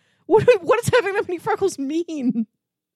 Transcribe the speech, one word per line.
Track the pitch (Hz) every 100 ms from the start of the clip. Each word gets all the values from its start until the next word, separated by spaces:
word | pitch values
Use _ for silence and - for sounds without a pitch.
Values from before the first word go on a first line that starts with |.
| _ _ -
What, | 415 427 427
what | 320 427
does | -
having | 494 403 403
that | 381
many | 349
freckles | 440 403 381 -
mean?" | 269 320 339 302 247 233 220 _ _ _ _